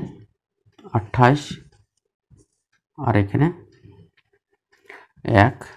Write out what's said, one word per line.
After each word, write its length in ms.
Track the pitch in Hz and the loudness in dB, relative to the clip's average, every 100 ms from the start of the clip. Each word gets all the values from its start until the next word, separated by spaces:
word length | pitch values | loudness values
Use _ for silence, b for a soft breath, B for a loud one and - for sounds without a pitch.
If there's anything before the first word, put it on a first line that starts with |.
| 151 - - _ _ _ _ _ - - | -4 -14 -20 _ _ _ _ _ -8 -8
আঠাশ, 420 | - 123 123 147 - - - _ _ _ _ _ _ _ _ _ _ _ _ - | -4 2 2 2 -6 -18 -20 _ _ _ _ _ _ _ _ _ _ _ _ -8
আর 160 | 127 107 | -2 -2
এখানে 240 | 98 - 160 - - _ - - _ _ _ _ _ _ _ b b b b _ - 107 104 | 0 -2 -2 -4 -16 _ -20 -20 _ _ _ _ _ _ _ b b b b _ 2 4 4
এক, 120 | - - | 0 -14